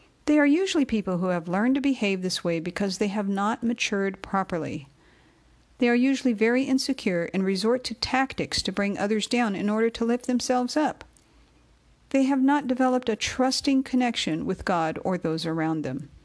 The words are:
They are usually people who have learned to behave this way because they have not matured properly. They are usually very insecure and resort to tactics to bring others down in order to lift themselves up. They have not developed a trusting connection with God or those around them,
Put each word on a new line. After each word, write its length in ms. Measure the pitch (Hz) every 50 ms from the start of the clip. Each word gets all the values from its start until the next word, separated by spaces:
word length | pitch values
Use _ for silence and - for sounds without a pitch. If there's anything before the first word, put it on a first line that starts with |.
| _ _ _ _ _
They 120 | - 302
are 80 | 302 285
usually 400 | 285 294 359 392 381 - 320 262
people 320 | - 226 214 185 190 180
who 120 | 170 185 185
have 180 | 180 175 165
learned 280 | 180 175 196 220 254 269
to 60 | 277
behave 400 | 262 277 254 - 220 196 196 185
this 220 | 185 185 - - -
way 160 | 175 170 165
because 400 | 160 180 175 - 208 196 185 -
they 80 | 214
have 200 | 202 196 214 196
not 360 | 196 196 196 202 214 233 - 240
matured 580 | 226 240 - - - 214 196 196 196 190 -
properly. 680 | - - - 196 185 - 185 165 143 131 - 151 - - _ _ _ _ _ _ _ _ _ _ _ _ _ _ _ _ _ -
They 100 | 240 240
are 60 | 240
usually 380 | 240 254 269 269 247 - 254 226
very 300 | 202 220 233 240 254 269
insecure 640 | - 262 269 - - 262 - - 202 180 170 170 - -
and 100 | 190 190
resort 400 | 190 196 190 208 226 247 254 254
to 80 | - 226
tactics 640 | - - - - 262 269 - - - 147 - - -
to 100 | - 190
bring 260 | 185 - 202 202 196
others 300 | - 202 208 220 214 202
down 260 | - 247 240 247 214 196
in 160 | - 196 208
order 200 | 214 220 226 233
to 160 | 226 - 233
lift 220 | 233 240 247 -
themselves 500 | - 247 233 - - 247 247 247 247 -
up. 260 | 302 302 233 - - - - _ - _ _ _ - - _ _ _ _ _ _ _ _ _ _ _ _ _
They 120 | - 269 269
have 180 | 262 285 262
not 260 | 262 277 294 294 294
developed 420 | 247 254 254 262 254 254 254 254 240
a 80 | 208
trusting 640 | - - - - - 254 262 262 - - 285 269 262 262
connection 640 | - - 247 247 240 233 - - 180 156 165 151
with 180 | 170 190 - -
God 340 | - 185 170 160 160 - - -
or 140 | 185 185
those 280 | 175 - 165 160 160 160
around 360 | 165 160 165 160 160 160 156
them, 280 | 143 131 131 - 156 - - -